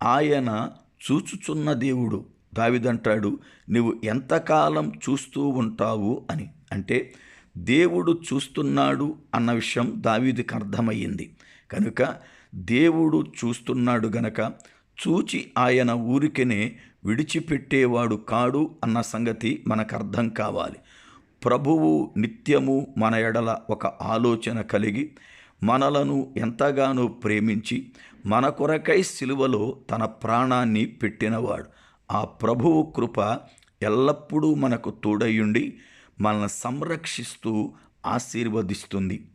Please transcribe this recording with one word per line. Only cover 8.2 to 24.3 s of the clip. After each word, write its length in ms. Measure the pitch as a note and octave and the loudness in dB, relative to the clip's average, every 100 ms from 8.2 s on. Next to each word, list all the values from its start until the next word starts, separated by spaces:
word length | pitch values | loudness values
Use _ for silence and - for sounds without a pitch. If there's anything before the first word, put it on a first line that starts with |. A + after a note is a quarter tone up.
| E3 | -2
చూస్తున్నాడు 840 | C#3 C3 - C#3 C#3 C#3 C3+ D3 - - | -6 -4 -4 -2 0 0 0 -4 -6 -6
అన్న 180 | A#2 A#2 | -2 0
విషయం 400 | A#2 - - B2 - | 0 -2 -2 -2 -2
దావీదుకి 580 | A#2 A2 C3 B2 A#2 | 0 2 2 0 -4
అర్థమయ్యింది. 800 | A#2 G2+ G2 A2+ A2 A2 - - - - - - | -6 -4 -2 0 0 -4 -6 -10 -16 -20 -20 -8
కనుక 460 | - G#3 - B2+ - - - - | -2 -2 0 -2 -2 -14 -20 -18
దేవుడు 720 | G2 F2+ A#2 E3 D#3+ D#3+ D#3 - - | -12 0 4 4 4 2 2 -2 -4
చూస్తున్నాడు 640 | A#2 A#2 - B2+ B2 A#2+ A2+ | -4 -4 -4 0 2 2 0
గనక 320 | A2+ A2+ A2 A2+ - - _ _ - - | -2 -2 -2 -4 -6 -20 _ _ -8 0
చూచి 440 | F3 - - - - | 0 0 -4 -4 0
ఆయన 320 | B2+ B2+ B2 | 4 4 4
ఊరికనే 880 | A#2+ A#2 C3+ D3+ D3+ B2+ G#2 A2+ - - _ | 0 2 2 2 0 0 2 -2 -4 -20 _
విడిచిపెట్టేవాడు 1080 | F#2+ A2+ D3+ E3 D#3+ C#3+ - C3+ B2+ A#2 A#2+ | -2 0 0 -2 -2 -4 0 2 4 2 0
కాడు 560 | G#2+ - A2+ B2 C#3 D#3 - | -2 -2 0 2 2 -2 -2
అన్న 160 | A#2 A2+ | -2 0
సంగతి 640 | A2+ A2 A#2 G2+ A#2+ - - | -2 -2 -4 -2 -2 -2 -2
మనకు 300 | A2 G#2+ A2+ | -2 -2 -4
అర్థం 320 | G#2 G#2 A#2 | -4 -2 -2
కావాలి. 480 | A2+ G#2+ G#2 - - - - - - _ - | -2 -4 -4 -6 -8 -20 -20 -20 -20 _ -4
ప్రభువు 680 | A#2+ B2 C#3+ D#3+ D#3 D#3 - - | 0 2 4 4 4 2 0 -2
నిత్యము 800 | G#2+ - - C#3 C3+ C3+ C#3+ - | -4 -4 2 2 4 0 -2 0
మన 160 | A2 | 2
ఎడల 440 | A2+ A2+ A2+ A2+ A2 - | 2 2 0 0 -2 -4
ఒక 160 | G#2+ - | -4 -4
ఆలోచన 760 | - G#2+ A2+ A#2+ | -4 -2 2 2